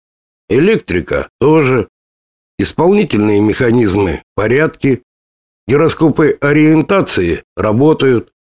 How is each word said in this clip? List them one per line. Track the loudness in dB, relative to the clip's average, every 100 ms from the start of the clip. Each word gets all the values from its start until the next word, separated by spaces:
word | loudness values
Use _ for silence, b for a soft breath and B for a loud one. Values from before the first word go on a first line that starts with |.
| _ _ _ _ -4
Электрика | 0 2 0 -2 -6 -4 -6 -6 -2
тоже. | 0 2 2 -2 -4 _ _ _ _ _ _ -6
Исполнительные | -6 0 2 2 0 0 0 2
механизмы | 0 0 0 0 0 0 -2 -4
в | -10 -6
порядке. | -2 0 -2 -2 -4 -4 _ _ _ _ _ _ -4
Гироскопы | 0 0 0 0 2 0 0
ориентации | 0 2 2 2 0 -2 -2 -2 -2 -4 -8 -6
работают. | -2 2 2 2 0 0 -2 _